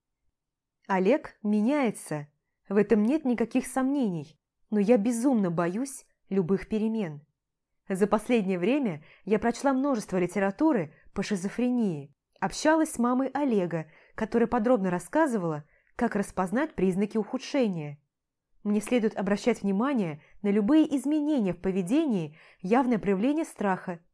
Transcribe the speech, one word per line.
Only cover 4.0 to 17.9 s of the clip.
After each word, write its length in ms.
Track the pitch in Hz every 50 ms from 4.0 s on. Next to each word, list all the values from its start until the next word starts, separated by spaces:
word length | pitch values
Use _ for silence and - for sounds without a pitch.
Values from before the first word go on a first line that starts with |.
| 247 202 175 160 139 - - _ _ _ _ _ _ -
но 80 | 214 208
я 180 | 202 196 247
безумно 540 | 214 196 247 240 233 240 294 254 220 190 175
боюсь 560 | 165 175 175 175 180 220 277 269 - - - _ _ _ _ -
любых 400 | 190 196 175 156 196 180 - -
перемен. 520 | 220 214 214 220 220 220 202 160 147 147 - _ _ _ _ _ _ _ _ _ _ _ _ -
За 180 | 190 175 208
последнее 520 | 196 214 214 - - 247 226 185 190 190 175
время 460 | 175 214 269 302 269 202 156 147 - - - _ -
я 140 | 185 220 208
прочла 340 | - 175 165 - - 277
множество 440 | 269 262 269 285 262 220 - - 185
литературы 800 | 185 180 175 - 208 196 196 196 - 302 320 294 202 156 151 - _ _ -
по 100 | - 202
шизофрении, 920 | 190 - 214 180 175 202 - - 247 247 247 240 220 196 160 143 139 - _ _ _ _ _ _
общалась 520 | - 190 - - - 311 320 320 320 311
с 60 | - -
мамой 300 | 233 240 247 254 269 262
Олега, 640 | - 285 294 269 226 202 175 165 170 165 156 - - - _ _ _
которая 320 | - 220 214 - 160 233
подробно 440 | - 233 247 208 240 254 202 190 185
рассказывала, 720 | 180 175 - - - 302 330 285 233 208 170 165 151 147 - _ _ _ _ _ _
как 200 | - 240 220 -
распознать 580 | 196 196 - - - 190 180 190 254 311 311 -
признаки 440 | - 185 190 175 190 214 208 - 220
ухудшения. 840 | 214 - - 247 - - - 285 247 208 180 165 151 147